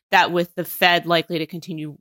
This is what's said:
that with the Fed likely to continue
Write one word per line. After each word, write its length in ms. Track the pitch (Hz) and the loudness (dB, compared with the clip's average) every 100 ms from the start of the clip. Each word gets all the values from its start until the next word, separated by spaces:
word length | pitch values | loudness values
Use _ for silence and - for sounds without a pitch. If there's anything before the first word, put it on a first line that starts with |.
| _ | _
that 220 | 190 175 | 2 2
with 200 | 175 175 - | 0 -2 -6
the 100 | 165 | -10
Fed 400 | - 180 175 165 | 0 2 2 2
likely 340 | 170 160 170 | 0 0 -6
to 60 | 160 | -6
continue 520 | 175 156 160 151 143 | -10 -10 -10 -10 -14